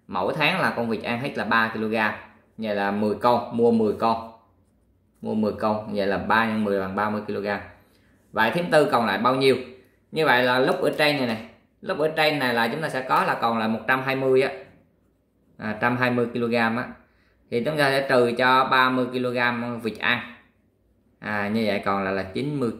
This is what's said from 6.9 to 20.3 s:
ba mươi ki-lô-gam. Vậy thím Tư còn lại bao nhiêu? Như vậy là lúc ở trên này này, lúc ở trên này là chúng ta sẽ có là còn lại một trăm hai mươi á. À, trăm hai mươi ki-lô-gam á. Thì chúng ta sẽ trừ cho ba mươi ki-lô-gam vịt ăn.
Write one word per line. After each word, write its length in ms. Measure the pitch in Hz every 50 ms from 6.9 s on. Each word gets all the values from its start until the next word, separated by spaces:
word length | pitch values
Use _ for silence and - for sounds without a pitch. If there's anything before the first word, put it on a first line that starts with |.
| 95
ba 140 | 101 104 107
mươi 120 | 107 104 104
ki-lô-gam. 320 | - 104 101 98 104 101 95 - - - - _ _ _ _ _ _ _ _ _ _
Vậy 200 | - 107 110 113
thím 200 | 151 170 175 -
Tư 180 | 165 151 143 -
còn 140 | 131 120 113
lại 120 | 101 95
bao 180 | 98 117 127 135
nhiêu? 200 | 135 135 135 120 - - - - - - _ _ _ _ _
Như 140 | - 156 156
vậy 180 | 139 123 123 127
là 160 | 123 127 127
lúc 220 | 135 170 185 -
ở 100 | - 147 147
trên 200 | - 151 147 143
này 100 | 135 127
này, 220 | 117 110 110 - - - _ _ _ _ _
lúc 180 | - - - 139
ở 140 | 156 156 156
trên 240 | 160 151 151 147 143
này 140 | 131 123 117
là 140 | 117 117
chúng 140 | 117 139 156
ta 80 | 156 139
sẽ 160 | 131 131 123 -
có 140 | 147 170 190
là 140 | 165 131 -
còn 160 | 113 117 117
lại 100 | 113 110
một 140 | 110 113 113 -
trăm 160 | - 131 135 131
hai 120 | 135 135
mươi 260 | 135 135 131 131 131
á. 100 | 135 - - - - - - _ _ _ _ _ _ _ _ _ _ _ _ _ _ _ _
À, 200 | - 107 107 107 -
trăm 160 | 117 123 123
hai 140 | 123 127 123
mươi 160 | 123 120 120 117 -
ki-lô-gam 440 | 120 117 113 117 117 113 113 117
á. 100 | 123 127 - - - _ _ _ _ _ _ _ _ _ _
Thì 120 | 113 120 117
chúng 140 | 151 156
ta 120 | 147 143 135
sẽ 200 | 135 143 139 -
trừ 220 | 135 123 120 117 113
cho 300 | 123 127 127 127 131 131 131
ba 180 | 131 131 127 131
mươi 160 | 127 127 123 123 123
ki-lô-gam 680 | 123 123 123 120 123 120 123 120 117 120 120 120 117
vịt 200 | 117 110 107 -
ăn. 360 | - 117 120 117 - -